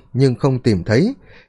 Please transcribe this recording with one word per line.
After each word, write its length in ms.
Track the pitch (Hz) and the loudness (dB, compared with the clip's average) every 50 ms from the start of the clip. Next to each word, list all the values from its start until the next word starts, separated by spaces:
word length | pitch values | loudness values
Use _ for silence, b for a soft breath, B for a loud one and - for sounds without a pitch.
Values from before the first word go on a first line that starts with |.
| - _ - | -6 _ -2
nhưng 220 | 120 135 135 120 | 0 0 0 0
không 280 | - - 139 131 123 - | 0 -2 -2 -2 0 0
tìm 220 | 123 107 90 85 | 0 0 0 0
thấy. 300 | - 110 120 175 233 277 - b b b b b | 0 0 2 0 0 -2 -6 b b b b b